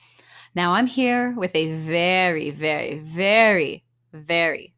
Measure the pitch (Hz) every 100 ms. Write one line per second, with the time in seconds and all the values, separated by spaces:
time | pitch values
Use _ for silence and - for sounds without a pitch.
0 | _ _ - - - 180 175 190 254 254
1 | 247 247 247 240 180 160 160 160 156 170
2 | 175 185 185 160 - 147 156 151 - 156
3 | 156 165 196 220 220 190 143 - _ _
4 | _ 156 151 170 165 - -